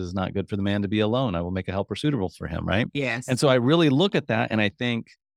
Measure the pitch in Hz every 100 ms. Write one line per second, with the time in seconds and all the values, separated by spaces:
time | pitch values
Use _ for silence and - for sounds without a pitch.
0 | 90 95 92 98 92 104 98 101 98 107
1 | 107 120 131 85 87 92 92 95 98 101
2 | 151 135 92 - 80 82 85 95 127 143
3 | 127 117 131 127 147 127 120 170 151 135
4 | 196 160 - 113 120 110 104 - 123 117
5 | - - _